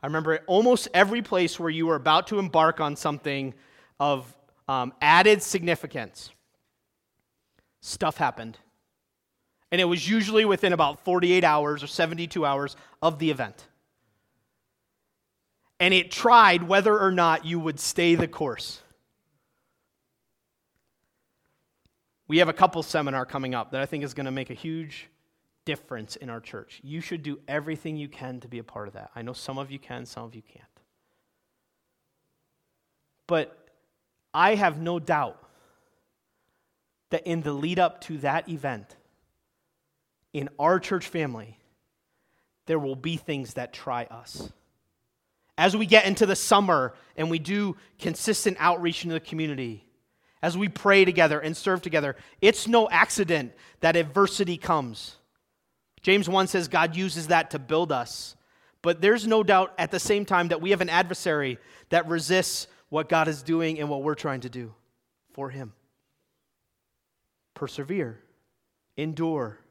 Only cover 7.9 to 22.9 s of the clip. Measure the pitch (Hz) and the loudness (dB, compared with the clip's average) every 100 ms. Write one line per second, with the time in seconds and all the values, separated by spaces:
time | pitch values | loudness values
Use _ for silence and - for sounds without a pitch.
7.9 | - 165 - 143 - 113 110 _ _ _ | -4 -4 0 -2 -2 -14 -16 _ _ _
8.9 | _ _ _ _ _ _ _ _ 175 175 | _ _ _ _ _ _ _ _ 0 2
9.9 | 175 143 220 202 220 220 196 196 175 147 | 0 0 0 2 4 4 2 2 2 2
10.9 | 147 - 180 175 185 170 151 147 147 143 | 0 -2 0 4 4 4 2 0 -4 -8
11.9 | - 165 165 170 185 151 139 143 - - | -2 -2 -2 -6 -2 0 0 -4 -10 -20
12.9 | _ 160 151 160 135 113 - - _ _ | _ -2 0 -4 -2 -6 -10 -20 _ _
13.9 | _ _ _ _ _ _ _ _ _ _ | _ _ _ _ _ _ _ _ _ _
14.9 | _ _ _ _ _ _ _ _ _ 180 | _ _ _ _ _ _ _ _ _ 4
15.9 | 185 175 - 240 240 208 180 175 196 208 | 4 2 0 6 8 8 6 4 4 4
16.9 | 208 190 180 170 160 160 170 160 143 - | 4 2 4 2 2 -2 -4 -4 -6 -6
17.9 | - 170 170 165 - 147 110 - - _ | 0 2 2 0 -4 -6 -6 -10 -14 _
18.9 | _ _ _ _ _ _ _ _ _ _ | _ _ _ _ _ _ _ _ _ _
19.9 | _ _ _ _ _ _ _ _ _ _ | _ _ _ _ _ _ _ _ _ _
20.9 | _ _ _ _ _ _ _ _ _ _ | _ _ _ _ _ _ _ _ _ _
21.9 | _ _ _ _ 156 170 160 185 165 156 | _ _ _ _ 2 2 4 2 2 -4